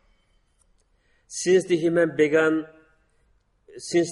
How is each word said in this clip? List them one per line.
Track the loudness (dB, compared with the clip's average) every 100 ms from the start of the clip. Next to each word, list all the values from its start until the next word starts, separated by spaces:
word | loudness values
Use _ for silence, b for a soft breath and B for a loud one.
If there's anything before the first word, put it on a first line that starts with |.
| _ _ _ _ _ _ _ _ _ _ _ _ _
Since | -8 0 2 2
the | -2
human | 0 0 0 0
began, | 2 2 2 0 -6 -16 _ _ _ _ _ _ _ _ _ -20
since | -4 -2 -2